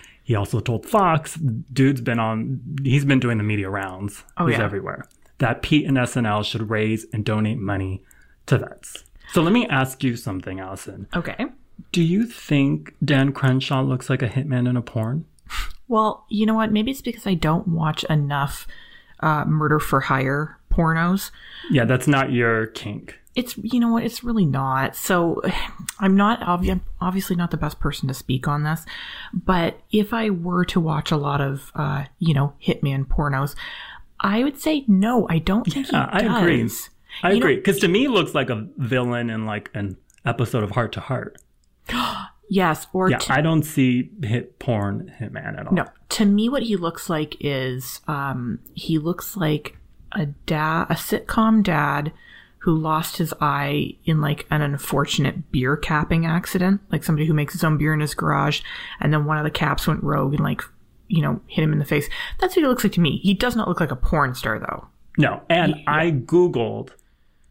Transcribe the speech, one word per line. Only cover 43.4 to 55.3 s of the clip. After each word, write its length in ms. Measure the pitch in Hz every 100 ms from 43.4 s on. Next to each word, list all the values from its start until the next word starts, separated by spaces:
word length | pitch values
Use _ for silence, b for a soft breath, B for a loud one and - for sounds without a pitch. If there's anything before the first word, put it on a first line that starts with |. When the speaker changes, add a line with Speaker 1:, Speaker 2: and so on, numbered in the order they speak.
Speaker 1:
don't 220 | 156 160
see 480 | 151 - 131 123 123 214
hit 380 | 120 120 - -
porn 520 | - 110 101 107 - -
hitman 400 | 113 - - -
at 60 | -
all. 80 |
Speaker 2:
No, 120 | 180 - - -
to 160 | - 208
me, 220 | 202 226
what 140 | 277
he 140 | 233 202
looks 340 | 165 170 -
like 260 | 160 151 -
is, 600 | 143 135 131 127 127 - -
um, 520 | 147 139 127 120 - - -
he 240 | - 160
looks 360 | 151 180 - 202
like 440 | 160 151 - - - - -
a 160 | - 151
da-, 580 | 143 - 156 156 160 -
a 60 |
sitcom 720 | 165 - - - - 220 220
dad 500 | 196 156 147 143 147 - B B B B
who 160 | - 160
lost 420 | 156 156 160 -
his 160 | 165 -
eye 540 | 151 143 143 147 - - -
in, 160 | 156
like, 240 | 147 151 -
an 100 | 151
unfortunate 880 | 147 143 - 143 139 - 139